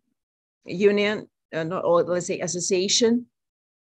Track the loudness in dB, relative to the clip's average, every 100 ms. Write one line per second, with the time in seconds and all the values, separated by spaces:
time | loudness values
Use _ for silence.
0 | _ _ _ _ _ _ -12 2 2 4
1 | 0 -2 -10 _ _ -6 -6 -4 2 2
2 | 2 -2 -4 -6 -6 -6 -2 -2 2 2
3 | 4 2 -2 _ _ _ _ _ _